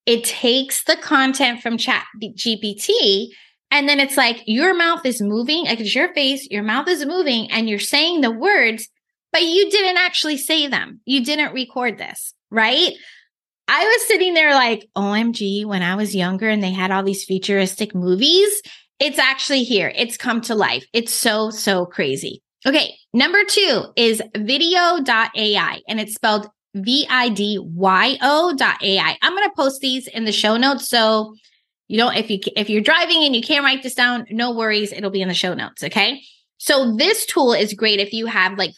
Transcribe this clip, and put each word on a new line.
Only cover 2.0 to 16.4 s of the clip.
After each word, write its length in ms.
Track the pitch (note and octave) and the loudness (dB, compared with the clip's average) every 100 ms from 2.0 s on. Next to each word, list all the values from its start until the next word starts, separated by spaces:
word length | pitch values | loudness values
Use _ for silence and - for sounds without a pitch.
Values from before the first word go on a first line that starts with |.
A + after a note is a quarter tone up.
| - - G#3 - | -4 -14 -14 -6
G 200 | A#3+ A3 | -4 -4
P 200 | G#3 G3+ | -4 -6
T, 580 | - A#4 A3+ G3 A#3 - - _ - | -2 2 2 2 -2 -12 -20 _ -2
and 160 | C#4+ C#4+ | 0 2
then 100 | C#4+ | 2
it's 180 | C#4 C#4 | 0 2
like, 260 | A#3+ A#3 - | 2 0 -2
your 280 | A3+ F4+ | 0 2
mouth 300 | F4 E4+ E4+ | 2 0 0
is 160 | C4 A#3+ | -2 -2
moving, 440 | G3+ G#3+ A#3+ D#4 | -2 -2 -2 -2
like, 160 | - A3+ | -2 -4
it's 140 | G#3 | -2
your 200 | B3 F4+ | 0 0
face, 340 | D4+ C4+ C4+ - | 0 -2 -2 -6
your 120 | G#3 | -6
mouth 260 | G#3+ A#3+ D4+ | -2 -2 0
is 160 | E4 | -2
moving, 460 | C#4+ F4+ D4 A#3 A3 | -2 -2 0 -2 -2
and 180 | A3+ A3+ | -4 -2
you're 120 | G3+ | -4
saying 400 | - C#4+ E4 E4+ | -2 0 0 2
the 100 | A#3+ | 0
words, 580 | A3+ F4+ G4 A#3 A3 - _ _ _ _ | 0 2 2 2 -2 -10 _ _ _ _
but 100 | E4 | -2
you 260 | E4+ F4+ G4+ | 2 2 2
didn't 300 | G#4 F#4+ F4+ | 2 2 2
actually 400 | F4+ - D#4 C#4+ | 0 0 -2 -2
say 300 | - D#4+ C#4+ | -2 0 0
them. 320 | A3 F#2 - | -2 -6 -10
You 200 | - C4+ | -2 -2
didn't 280 | A#3+ D4+ D4 | 0 0 -2
record 460 | C4 B3 B3+ B3 G3 | -4 -8 -4 -4 -4
this, 340 | - - - - - | -10 -12 -14 -16 -6
right? 420 | A3 A3 C#4 F4 - - - _ _ _ _ - | 0 2 2 0 -2 -16 -20 _ _ _ _ -2
I 180 | C#4+ | 2
was 220 | G#4 A#4 A4 | 2 2 2
sitting 280 | G4 F#4 | 2 2
there 200 | E4 D#4 | 4 4
like, 340 | C4+ A#3+ G#3+ - | 4 4 0 -6
"O 180 | G3+ G3+ | -4 -2
M 200 | G#3 A#3 | 0 -2
G, 320 | A#3 G3+ G3+ | -2 -4 -4
when 180 | G#3 F#3+ | -4 -2
I 140 | F3 F#3+ | -2 -2
was 180 | G#3 | -2
younger 340 | F#3+ F3+ F#3+ | -2 -2 -2